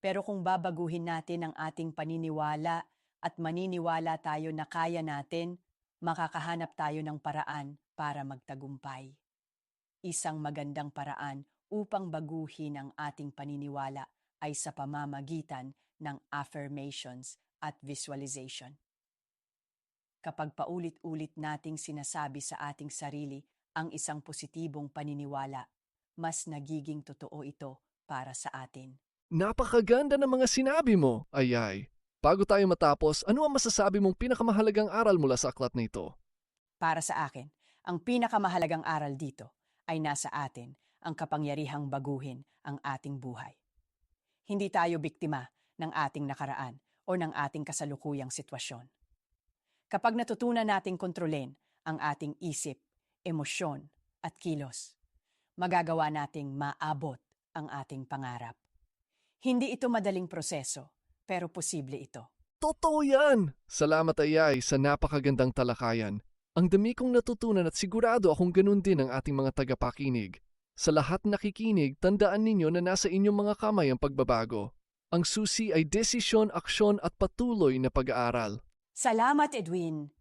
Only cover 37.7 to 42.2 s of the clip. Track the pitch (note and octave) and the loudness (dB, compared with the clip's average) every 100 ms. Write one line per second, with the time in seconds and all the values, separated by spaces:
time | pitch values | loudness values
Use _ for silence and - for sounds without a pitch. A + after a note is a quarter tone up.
37.7 | _ - E3+ E3+ B3 A#3 A3 G3 F3 E3 | _ -8 -6 -2 0 2 2 0 0 0
38.7 | D#3+ D#3 D#3 D3 C3+ D3 - - _ _ | -2 -4 -4 -4 -6 -8 -10 -20 _ _
39.7 | _ - D#3+ D#3 C#3+ C#3+ D3 C#3 - A#2+ | _ -6 -2 -2 -2 -4 -6 -6 -10 -18
40.7 | C#3 _ _ E3 D#3 D#3 D3+ D3 C#3+ D3 | -20 _ _ -10 -8 -4 -2 -2 -2 -4
41.7 | D3 C#3+ C#3 C#3 C#3 | -6 -4 -4 -4 -6